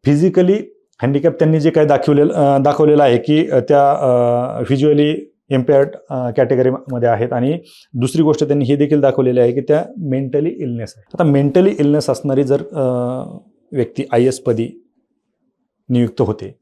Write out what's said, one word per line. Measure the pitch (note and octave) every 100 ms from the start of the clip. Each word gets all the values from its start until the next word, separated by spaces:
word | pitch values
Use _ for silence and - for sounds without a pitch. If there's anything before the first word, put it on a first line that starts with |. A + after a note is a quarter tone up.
| -
फिजिकली | D3 F3+ F#3 F3+ G#3 - _ _ _
हँडिकॅप | C3+ C#3+ D#3+ -
त्यांनी | D#3 D#3+
जे | D#3
काही | D#3 D3+
दाखवलेलं, | C#3 D#3+ C#3+ D3
अ, | - C#3 C#3
दाखवलेलं | C#3 C#3+ D3+ D3+
आहे | C#3+ A#2+
की, | C3+ D3+ D#3
अ, | C3+
त्या, | B2 D3 C#3
अ, | D3 C3+ B2 A#2+ A#2+ B2+ A#2
व्हिज्युअली | B2 C3+ D3+ D3 D3 D#3 - _ _
इम्पेअर्ड, | C3+ B2 C#3 C#3 - _
अ, | C3 B2 A2+
कॅटेगरीमध्ये | B2 B2+ B2+ C3+ - B2 A#2
आहेत | G#2+ A#2
आणि | A#2+ B2+ E3+ - - _
दुसरी | B2 C3 E3
गोष्ट | D#3 D#3
त्यांनी | C#3+ D3 B2+
हे | C#3
देखील | D3 D3
दाखवलेली | C#3 C3 B2+ B2
आहे | A#2
की | B2+
त्या | C3 D3+ - A#3+
मेंटली | D3+ C3 C3+ C#3+ D#3+
इलनेस | F3 B2+ A#2+ A2 -
आहे. | _
आता | -
मेंटली | E3 C#3 C#3+ D#3+ F#3+ G3+
इलनेस | D3 D3+ D3
असणारी | C3 C#3+ C3+
जर, | C3 C#3 -
अ, | D3+ C3 B2 B2 B2+ - - _ _ _
व्यक्ती | C#3 A#2 - A2
आयएएस | B2 B2+ B2+
पदी | - A2+ A2+ - _ _ _ _ _ _ _ _ _ _ -
नियुक्त | B2 A#2+ -
होते | G#2+ G#2+ F#2+ -